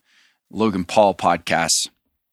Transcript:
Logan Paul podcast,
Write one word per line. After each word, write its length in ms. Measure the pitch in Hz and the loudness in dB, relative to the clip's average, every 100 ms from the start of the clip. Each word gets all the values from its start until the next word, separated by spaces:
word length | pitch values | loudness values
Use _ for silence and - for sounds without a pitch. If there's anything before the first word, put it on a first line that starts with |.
| _ _ _ _ _ | _ _ _ _ _
Logan 340 | 92 110 95 | -2 -2 -2
Paul 300 | 90 - 101 | -2 2 2
podcast, 760 | 92 95 85 - 82 82 - - _ _ _ _ | 2 0 -2 -2 -2 0 -2 -4 _ _ _ _